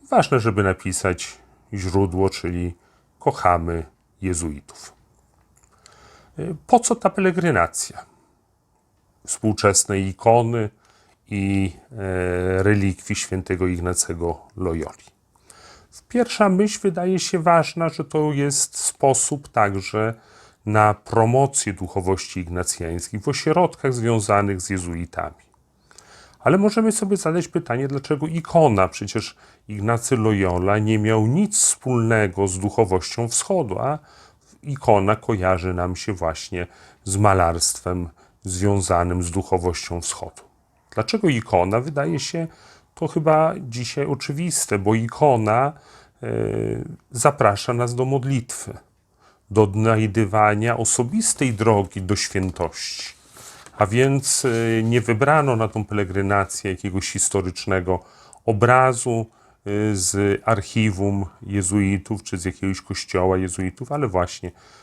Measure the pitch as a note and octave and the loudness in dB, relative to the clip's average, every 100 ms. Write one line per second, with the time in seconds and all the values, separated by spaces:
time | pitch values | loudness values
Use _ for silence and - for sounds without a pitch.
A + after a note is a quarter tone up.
0 | - B3+ - C3 A2 G2 G2 F#2 - F#2 | 0 2 4 2 2 2 2 2 -2 -2
1 | F#2+ F2+ - - _ _ - G2+ F#2 F2+ | -2 -2 -6 -16 _ _ -12 -6 0 2
2 | G2 F2+ F#2+ - F2 F2 F2 F2 _ _ | 2 2 0 0 -6 -4 -6 -8 _ _
3 | _ _ - - F2+ F2 E2 E2 D#2+ _ | _ _ -4 0 2 2 0 -4 -6 _
4 | _ - F#2 E2+ E2 C#2+ - - - _ | _ -8 -4 -4 -4 -8 -14 -20 -20 _
5 | _ _ _ _ _ _ _ _ - _ | _ _ _ _ _ _ _ _ -20 _
6 | - - _ - D#3+ D#3 - B3 A#3+ - | -20 -20 _ -10 -10 -8 2 2 2 0
7 | G3 - F#3+ F3 F3 A2+ E2+ - - - | -2 0 -2 0 0 2 0 -2 -10 -12
8 | - _ _ _ _ _ _ _ _ _ | -20 _ _ _ _ _ _ _ _ _
9 | _ _ - - A2 G2+ G#2 G2 - G2 | _ _ -12 -4 -2 2 4 4 2 0
10 | F#2+ F#2+ - A#2 A#2 A#2 G#2 - _ _ | -2 0 4 4 4 -2 -4 -8 _ _
11 | _ _ - G#2 G2 G2 F#2+ - - A2+ | _ _ -8 -4 0 0 0 -4 -18 -10
12 | F#2+ F#2 F2+ F2+ F#2 F#2 F#2+ G#2 G2 F2+ | -6 -4 -2 -2 0 2 4 4 2 -2
13 | - G#2 - F#2+ F2+ F#2 F#2 F2+ F2 F2+ | -6 -6 -4 -6 -4 -2 -2 -2 -2 -2
14 | - E2+ E2+ E2 - - F#2 E2 D2+ - | -4 -4 -4 -6 -10 -6 -4 -4 -6 -10
15 | - _ _ _ _ - - - _ - | -20 _ _ _ _ -20 -20 -20 _ -20
16 | _ A#3+ A#3+ - G#3 F#3 G#3 G#3 G3 F3+ | _ -2 0 2 4 4 2 0 -4 -2
17 | F3+ F#3 - F#3 E3 E3+ D#3 - E3 D#3+ | -2 -2 -2 0 4 4 2 -2 -4 -4
18 | D#3 D#3 D3+ C#3+ C#3+ C#3 - - - - | -4 0 0 0 0 0 -4 -4 -8 0
19 | C#3 C3 - D3 - - G#2 G2 F#2+ G#2+ | 2 4 0 -4 -4 0 2 0 -4 -2
20 | A2 A2+ _ - - _ - G#2+ G#2+ G#2 | -2 -4 _ -20 -20 _ 0 4 4 4
21 | - A2+ A2+ B2+ C#3 C#3 - F#2 F2+ - | 0 2 4 4 2 0 -4 -4 -6 -4
22 | F2+ F#2+ - - E2+ F2 F2+ - E2+ E2+ | -2 -2 -2 -8 -6 -6 -6 -6 -6 -8
23 | - G#2+ A#2 C#3 - D#3 E3+ - C#3 B2 | -8 -8 -4 -4 0 2 2 0 -4 -2
24 | A2+ A2+ G#2 G2+ G2+ G2 - G2 F2 E2+ | 0 0 2 2 2 -2 -4 -4 -4 -6
25 | E2+ - D#2+ - _ _ _ _ _ - | -8 -8 -8 -10 _ _ _ _ _ -20
26 | - - - _ - F3+ G#3 G#3 A3 G#3+ | -20 -20 -20 _ 2 4 4 2 0 0
27 | F#3+ G3 E3 E3 E3+ F3 E3 A#2+ C#3 C#3 | 0 -2 -2 -2 -2 -6 -4 -4 -2 -4
28 | - D3 D#3 E3 D#3+ E3+ D#3 G#2 F#2 - | -4 -4 -4 -6 0 4 6 6 2 0
29 | G#2 A2+ - - - _ - G#2 G#2 A#2 | -6 -6 -6 -12 -20 _ -14 -6 0 0
30 | A#2 B2+ A2 G#2 F#2+ F2 F#2 G#2 G#2+ A2 | 0 2 2 4 2 2 2 2 2 2
31 | G#2 A2 G#2+ D3 G3+ - - - B2+ B2 | 2 2 2 2 0 2 0 0 -2 0
32 | A2+ A2+ G#2 F2 G2 F#2 G2+ - A2 F#2 | 2 2 2 0 -2 0 -2 0 2 0
33 | - - A#2+ - - F#3+ B2+ - C3 D3+ | -2 -6 -4 -4 -2 -2 -2 -4 -4 -6
34 | _ - - _ _ _ - C#3 - G#2 | _ -20 -20 _ _ _ -10 -4 2 4
35 | G2 G#2+ - A2 F#2 F#2 F2+ F2+ F2+ F2+ | 4 0 0 0 2 0 -2 -4 -4 -6
36 | - F#2+ E2 D#2+ - F2+ F2 - - _ | -6 -4 -4 -6 -8 -8 -8 -12 -20 _
37 | - F#2+ G#2 F#2+ E2+ E2+ - - - F2+ | -6 2 4 6 4 2 -2 -4 -6 -6
38 | E2+ - _ _ - F2+ G2+ G2+ F2+ F2+ | -6 -12 _ _ -10 -2 0 0 2 0
39 | F2 F2 F2 F2+ F#2 F#2 F2 E2 - F2 | 2 -2 -2 -4 0 0 0 -4 -6 -8
40 | E2+ - - - - _ _ _ _ - | -8 -8 -10 -16 -20 _ _ _ _ -6
41 | A2+ A3 G3+ B2 - F#2+ F2+ A2 C3+ C#3+ | -4 -2 0 0 0 2 2 0 -2 -4
42 | C#3+ D#3+ - E3+ E3 - - - _ - | -4 -4 -4 -6 -8 -10 -20 -20 _ -8
43 | D#3 - D#3 D#3 D#3+ - B2+ A#2 A#2+ - | -4 -2 2 4 4 0 -8 -8 -6 -4
44 | C#3+ C3+ - C#3+ F3 D3 - G#2 F#2+ A2+ | -4 -4 -6 -6 -4 -4 -2 0 2 2
45 | A2+ - D3+ B2 G#2+ A2+ C#3 D3+ - - | 0 2 4 4 4 2 2 -2 -18 -20
46 | - - A#2 A2+ G#1+ - A1 A2+ A#2 - | -20 -12 -6 -2 -2 -2 -2 -4 -8 -12
47 | _ B2 D3 C#3+ A2+ G2+ - A#2+ A#2+ A#2+ | _ 0 0 4 2 2 -2 -2 -2 -2
48 | B2+ C#3 B2+ C3+ A#2 - - G2 _ _ | -2 -2 -2 -4 -4 -10 -12 -16 _ _
49 | _ _ _ _ - G2+ G#2 G2 A2 A2 | _ _ _ _ -2 4 4 4 2 2
50 | A2 G2 G#2 G#2+ G#2+ G#2 A2+ A#2 A2 - | 2 0 0 4 4 4 0 0 -2 0
51 | A#2+ G3+ A3+ - C3+ G#2+ A2+ G#2 F#2+ - | 0 0 -2 0 -2 2 4 6 2 -4
52 | F#2 G#2 - G2 F#2 F2 E2+ - - - | -2 -2 -2 -2 -4 -2 -6 -6 -12 -10
53 | - - _ - - - - - G#2 A2+ | -14 -16 _ -20 -20 -20 -10 -2 2 4
54 | C3+ C#3 C#3+ - C3 A2+ A2+ A2+ A2+ A#2+ | 4 2 0 0 0 0 2 2 2 2
55 | A#2 A2+ C#3 D3+ C#3 A#2 A2 A2 G#2 G#2+ | 2 2 4 4 4 2 0 -2 -4 -2
56 | G2 F#2+ G2 G2+ F#2+ - G2+ F2+ G2+ F#2 | -2 -2 0 2 0 -4 -6 -4 -4 -4
57 | - F#2+ - G2+ F#2 F2+ - F#2+ F2 F#2 | -4 -4 -2 -2 -2 -6 -2 -2 0 -2
58 | - _ - - - G#2+ A#2+ B2+ C3 A#2+ | -4 _ -20 -10 -2 2 4 6 4 0
59 | B2+ A2+ A2 _ _ _ - G#2 G#2+ G#2 | -2 -2 -4 _ _ _ -6 -2 0 0
60 | F2 G2 G2+ G2 - A2+ - - A2 F#2 | -2 0 2 0 0 0 0 0 0 0
61 | G2+ G2+ F2+ - - G2+ F#2+ G2+ G2 G2 | -2 -2 -4 -10 -6 -2 0 2 2 0
62 | F#2 G#2+ - F#2+ F#2 F2+ G2 F#2+ - G2 | -2 -8 -8 -8 -6 -6 -4 -6 -8 -10
63 | - F#2+ F#2 F#2 F#2 F2 F#2+ - B2 D3 | -4 0 2 2 -2 -4 -6 -6 -8 -4
64 | C3+ F#2 F2 - F2+ - - - | -2 0 -2 -4 -14 -14 -20 -20